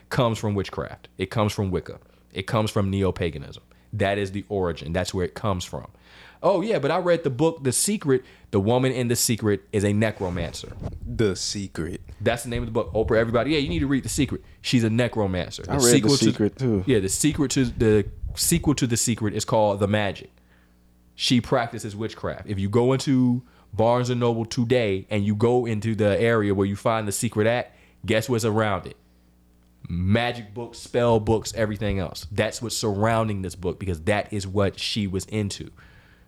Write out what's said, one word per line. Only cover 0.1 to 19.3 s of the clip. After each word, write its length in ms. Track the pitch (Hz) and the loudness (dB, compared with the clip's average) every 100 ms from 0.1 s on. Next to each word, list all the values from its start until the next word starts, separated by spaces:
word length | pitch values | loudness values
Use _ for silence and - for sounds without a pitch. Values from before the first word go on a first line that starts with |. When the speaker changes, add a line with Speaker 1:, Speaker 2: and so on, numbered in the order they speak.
| - 117 107 | 0 2 2
Speaker 1:
from 160 | 107 | 0
witchcraft. 540 | 101 90 - 62 - - - | 0 -2 -6 -8 -10 -12 -6
It 80 | 92 | -2
comes 220 | 117 104 | 0 0
from 180 | - 98 | 0 -2
Wicca. 280 | 87 - - - _ _ | -2 -6 -14 -20 _ _
It 140 | - - | -10 -2
comes 240 | 113 107 | 0 0
from 180 | 110 98 | 0 0
neo-paganism. 720 | 98 92 - 85 73 - - - _ _ | 2 0 0 -4 -4 -12 -18 -20 _ _
That 240 | 104 98 101 | -2 0 0
is 160 | 98 | -2
the 140 | 98 - | -4 -4
origin. 460 | 101 87 80 71 | -2 -2 -2 -4
That's 180 | 90 90 | -4 -2
where 140 | 98 87 | -2 -4
it 80 | |
comes 320 | - 107 92 - | -4 -4 -4 -6
from. 200 | 71 - - - - - - | -12 -12 -20 -20 -20 -20 -2
"Oh, 200 | 165 196 | 0 0
yeah, 160 | 214 170 | 0 -2
but 120 | 135 | 0
I 60 | 175 | 0
read 280 | 175 165 | 2 0
the 60 | 151 | 0
book, 320 | 123 160 165 | 0 0 0
The 100 | 131 | -2
Secret, 520 | - - 214 147 127 - - - | 0 0 -2 2 0 0 -20 -2
The 80 | 101 | 0
Woman 300 | 101 123 131 | 4 4 2
in 180 | 123 120 | 0 0
The 80 | 117 | 0
Secret 480 | - 113 107 101 - | 0 0 0 0 0
is 140 | 107 | 0
a 80 | 101 | 2
Necromancer." 800 | 104 110 - 92 87 80 - - - - - - | 2 0 0 -4 -4 -6 -8 -12 -10 -10 -10 -6
Speaker 2:
The 300 | 120 107 87 | 0 0 0
Secret. 640 | - 104 98 - 80 98 - - | -4 -6 -8 -6 -8 -8 -12 -4
Speaker 1:
That's 200 | 107 120 | -2 -2
the 40 | 127 | -2
name 140 | 120 | -6
of 60 | 117 | -2
the 40 | |
book. 180 | 113 101 | -2 -2
Oprah, 240 | 107 110 113 | 0 2 2
everybody, 320 | 117 117 123 | 2 2 2
"Yeah, 80 | 156 | 0
you 100 | 147 | 0
need 120 | 170 | -2
to 60 | 139 | 0
read 160 | 135 | 0
The 60 | 123 | 0
Secret." 320 | - 135 98 - - | -2 -2 -4 -10 -12
She's 200 | - 123 | 0 2
a 60 | 110 | 4
necromancer. 720 | 113 120 113 98 90 76 - 87 | 2 0 0 0 -2 -4 -8 -4
Speaker 2:
I 80 | 139 | 2
Speaker 1:
The 20 | |
Speaker 2:
read 40 | |
The 60 | 120 | 6
Speaker 1:
sequel 260 | 117 107 139 | 6 6 4
to 80 | |
Speaker 2:
Secret, 320 | 110 - 104 - | 4 2 0 0
too. 260 | 127 101 101 | 0 2 2
Speaker 1:
Yeah, 140 | 113 | 2
The 100 | 92 | 0
Secret 400 | - 147 147 135 | 0 0 0 0
to, 160 | 139 123 | 0 0
the 400 | - 110 107 98 - - | 2 4 4 2 -6 -8
sequel 400 | - - 170 - 131 | -4 0 2 2 0
to 100 | 120 | 0
The 100 | 117 | 0
Secret 380 | - 113 107 | 0 0 -2